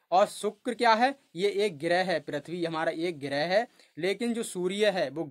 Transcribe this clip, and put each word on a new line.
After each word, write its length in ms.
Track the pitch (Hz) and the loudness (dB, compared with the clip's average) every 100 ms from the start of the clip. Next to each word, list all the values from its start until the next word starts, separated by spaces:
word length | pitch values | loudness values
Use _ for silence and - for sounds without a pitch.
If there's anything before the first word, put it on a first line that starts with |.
| - | 0
और 140 | 180 202 | 4 4
शुक्र 460 | - 208 - 254 | 0 -6 -4 -6
क्या 200 | 226 233 | 2 4
है, 200 | 220 254 277 _ | 6 4 0 _
ये 140 | 165 202 190 | -2 0 2
एक 200 | 208 143 | 0 0
ग्रह 240 | 165 175 | 0 2
है, 160 | 185 156 | 2 -2
पृथ्वी 420 | - 143 156 180 | -4 -8 -6 -4
हमारा 260 | 165 160 165 | -4 -2 -2
एक 280 | 160 180 147 | -2 -4 -4
ग्रह 260 | 135 143 | -4 -2
है, 220 | 170 202 254 _ _ 147 | 2 0 0 _ _ -4
लेकिन 360 | 180 190 240 | -4 -2 -2
जो 100 | 226 | -4
सूर्य 460 | - 185 180 202 208 | -4 -4 -2 2 2
है 200 | 185 139 | 2 -2
वो 140 | 147 156 | -4 -6